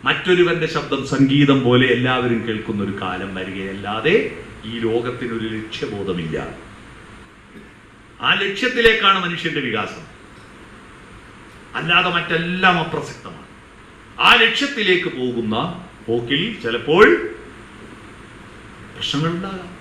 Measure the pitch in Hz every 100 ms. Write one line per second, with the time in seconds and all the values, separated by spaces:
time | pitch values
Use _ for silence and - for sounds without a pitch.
0 | 131 151 175 180 175 160 156 156 - 135
1 | - 135 135 143 135 131 120 127 127 120
2 | 131 123 123 113 113 107 - 101 98 92
3 | 92 92 98 95 95 95 95 95 101 110
4 | 147 214 - - - - 110 117 113 120
5 | 120 123 127 113 110 110 107 - 131 104
6 | 95 87 80 78 67 - - - - -
7 | - - - - - 104 - - - -
8 | - - 123 190 196 196 247 240 226 208
9 | 196 190 175 170 165 147 127 107 101 -
10 | - - - - - - - - - -
11 | - - - - - - - 123 156 175
12 | 180 170 165 165 170 185 190 175 160 147
13 | - - 95 82 - - - - - -
14 | - - 160 233 226 - 277 233 196 175
15 | 165 131 127 117 107 110 165 175 - -
16 | - 120 120 143 214 220 117 117 143 165
17 | - - - - - - - - - -
18 | - - - - - - - - - -
19 | - 143 165 175 190 185 175 -